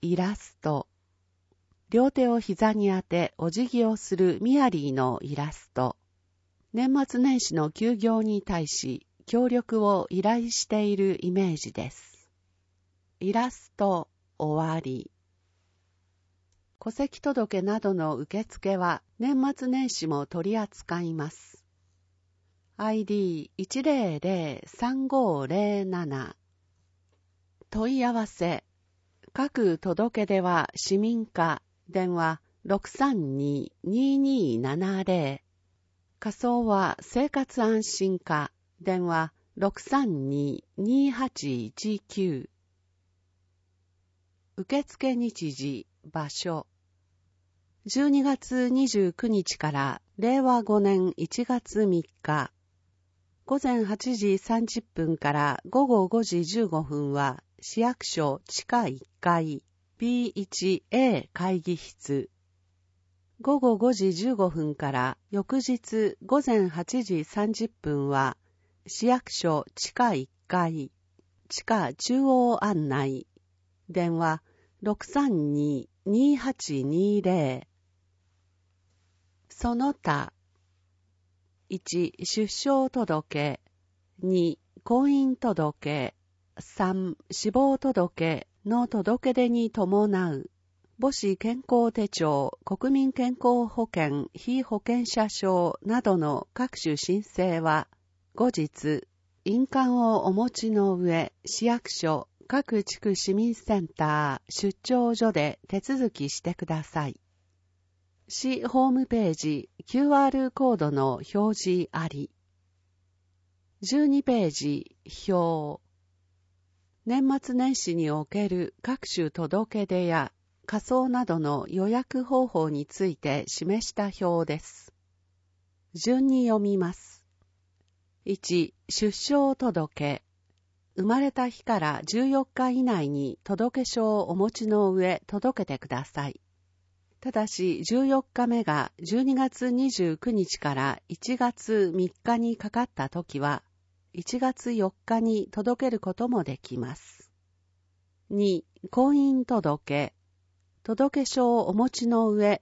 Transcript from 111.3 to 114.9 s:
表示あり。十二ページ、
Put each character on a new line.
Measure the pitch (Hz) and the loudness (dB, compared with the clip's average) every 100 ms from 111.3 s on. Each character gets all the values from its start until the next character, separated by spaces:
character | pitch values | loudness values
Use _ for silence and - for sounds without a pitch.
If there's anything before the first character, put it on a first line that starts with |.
| 202 | 0
表 | 208 | 0
示 | 208 185 180 170 | 0 0 0 0
あ | 160 165 | -4 -6
り。 | 143 143 - _ _ _ _ _ _ _ _ _ _ _ _ _ _ | -8 -12 -14 _ _ _ _ _ _ _ _ _ _ _ _ _ _
十 | 196 277 302 | -2 2 4
二 | 277 | 2
ペ | 269 240 180 | 2 2 2
ー | |
ジ、 | 147 147 143 - | 0 -4 -4 -6